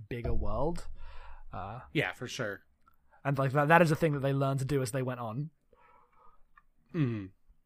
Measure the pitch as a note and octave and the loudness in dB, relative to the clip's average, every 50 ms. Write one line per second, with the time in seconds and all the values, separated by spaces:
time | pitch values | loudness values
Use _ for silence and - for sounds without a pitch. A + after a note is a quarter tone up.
0 | A2 - B2+ A#2+ A#2 A#2+ - - - G#2 - - C3+ D#3+ E3+ E3+ - - - - | -12 -10 -8 -4 0 2 2 4 4 4 2 2 2 0 0 -2 -4 -6 -8 -8
1 | - - - - - - - - - - - A2 F2+ G2 G#2+ B2+ - - - D#3+ | -8 -10 -10 -10 -10 -10 -12 -12 -12 -10 -10 -8 -8 -8 -10 -12 -10 -6 -2 -2
2 | A2+ F#2 F2+ - B2 A#2 - - B2 G#2 G2 - _ _ _ _ _ _ _ - | -2 -2 -4 -6 -10 -10 -8 -6 -6 -6 -6 -10 _ _ _ _ _ _ _ -20
3 | _ _ _ - - C#3 C#3+ C3 C3+ C3+ A#2+ D3+ D3 C#3+ E3 E3+ F3 D3+ D#3+ - | _ _ _ -8 -4 -2 0 0 0 0 2 2 4 6 8 8 8 6 4 2
4 | - D#3+ D3 C#3+ C3 C#3 C3+ C#3 C#3 C3+ C3+ C3+ C3 B2+ D3+ C#3 B2+ A2+ - C3+ | 2 2 2 2 0 2 2 2 2 0 0 0 -2 0 0 0 0 0 -2 -2
5 | B2+ B2+ B2+ A#2+ A#2+ A2 G#2+ B2+ D3 D#3+ _ _ _ _ _ _ - - - - | -2 -2 -4 -6 -6 -6 -6 -6 -6 -8 _ _ _ _ _ _ -20 -20 -20 -20
6 | - _ _ _ - - - - - _ - _ _ _ _ _ _ _ - F3 | -20 _ _ _ -20 -20 -20 -20 -20 _ -20 _ _ _ _ _ _ _ -2 0
7 | D3 A#2+ A#2 G#2+ G2 F#2+ - _ _ - - _ _ | 0 0 0 -4 -8 -10 -16 _ _ -20 -20 _ _